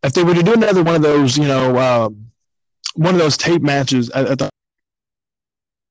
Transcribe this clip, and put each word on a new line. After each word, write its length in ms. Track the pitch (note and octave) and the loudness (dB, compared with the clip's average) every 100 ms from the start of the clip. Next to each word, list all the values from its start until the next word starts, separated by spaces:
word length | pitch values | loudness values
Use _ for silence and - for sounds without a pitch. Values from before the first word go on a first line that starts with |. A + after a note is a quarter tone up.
if 80 | D3 | -2
they 140 | D3+ F3 | 0 2
were 80 | |
to 100 | F3 | 2
do 80 | F3 | 2
another 320 | A3+ A3 F#3+ | 2 2 2
one 120 | E3 E3 | 2 2
of 60 | |
those, 360 | D3+ D3 C3+ C3 | 2 2 0 0
you 100 | D3 | 0
know, 300 | C3+ C3 B2 | 0 0 0
um, 540 | B2+ A#2+ A2 G#2+ A2+ _ _ _ _ _ - - | 0 0 -2 -6 -20 _ _ _ _ _ -14 -2
one 180 | D#3+ | 0
of 60 | F3+ | 2
those 180 | D#3 C3+ | 0 -2
tape 240 | - E3+ | -2 0
matches 480 | C#3+ C#3 C3 C3 A#2+ | 0 -2 -2 -2 -2
at, 160 | - C3+ | -4 -2
at 120 | C3 | -2
the, 100 | - - _ _ _ _ _ _ _ _ _ _ _ _ _ | -6 -10 _ _ _ _ _ _ _ _ _ _ _ _ _